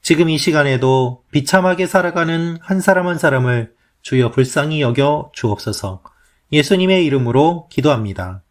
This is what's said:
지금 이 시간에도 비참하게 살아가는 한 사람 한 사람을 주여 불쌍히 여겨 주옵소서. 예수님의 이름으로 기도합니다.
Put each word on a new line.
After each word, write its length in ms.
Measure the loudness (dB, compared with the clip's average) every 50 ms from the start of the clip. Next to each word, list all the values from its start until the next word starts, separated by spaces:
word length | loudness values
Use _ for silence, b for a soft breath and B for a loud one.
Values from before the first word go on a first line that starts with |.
지금 280 | _ 0 2 2 2 0
이 80 | 0
시간에도 840 | -2 0 0 0 2 2 2 0 0 2 2 2 2 0 -2 -4 -10 _ _
비참하게 560 | -4 -2 -2 2 0 2 2 2 0 0 -2
살아가는 720 | 0 0 0 0 0 -2 -2 -2 -2 -2 -2 -4 -4 -8 -10
한 180 | -6 -2 -2 0
사람 280 | 2 2 2 2 2
한 100 | 0 -2
사람을 560 | 0 0 0 2 2 0 0 0 -2 -4 -6 _ _ _ _ _ _
주여 300 | _ -2 0 0 0 2
불쌍히 500 | 2 0 0 0 0 -2 -2 -2 -2 0
여겨 500 | 0 0 0 2 2 2 0 -2 -4 -10 _
주옵소서. 680 | -6 -4 -4 -4 -4 -6 -8 -8 -6 -8 -10 -10 -12 b b b b b b b b b b 0
예수님의 520 | 0 2 2 2 2 2 2 2 2 2
이름으로 640 | 2 2 0 0 2 2 4 4 2 2 -2 -8 _
기도합니다. 760 | -6 0 2 2 2 0 -2 -6 -6 -8 -10 -10 -10 -14 _ _